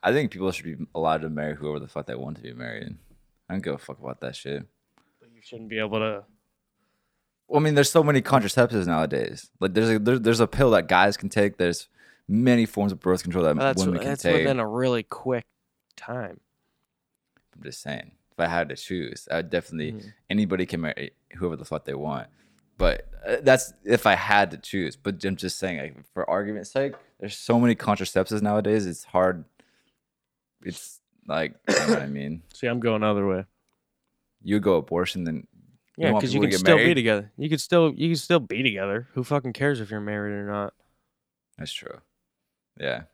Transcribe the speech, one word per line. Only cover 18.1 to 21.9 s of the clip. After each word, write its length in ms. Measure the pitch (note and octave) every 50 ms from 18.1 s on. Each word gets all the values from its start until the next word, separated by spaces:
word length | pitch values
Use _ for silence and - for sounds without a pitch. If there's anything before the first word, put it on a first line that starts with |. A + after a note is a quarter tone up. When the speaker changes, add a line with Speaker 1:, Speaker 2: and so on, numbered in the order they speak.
| _ _ _ _ _
Speaker 1:
if 80 | -
I 60 | E2+
had 240 | E2 E2+ E2+ E2+ C#2+
to 60 | C#2
choose, 520 | - - - F#2+ F2+ D#2 A#1+ A#1 - - -
I 60 | -
would 140 | E2 E2 E2
definitely, 420 | E2 F2 E2+ - - D#2+ D2+ D#2 D2
Speaker 2:
Mm-hmm. 160 | C#2 C#2 G2+ - _ _ _
Speaker 1:
anybody 360 | F#2+ G#2 G#2+ F#2 F#2 F2+ F#2
can 140 | - - E2+
marry 320 | D#2+ D#2 - - C#2+ - _ _ _ _ -
whoever 200 | E2+ F#2 F2 E2
the 80 | C#2+ D2+
fuck 180 | - D#2 D2+ -
they 100 | -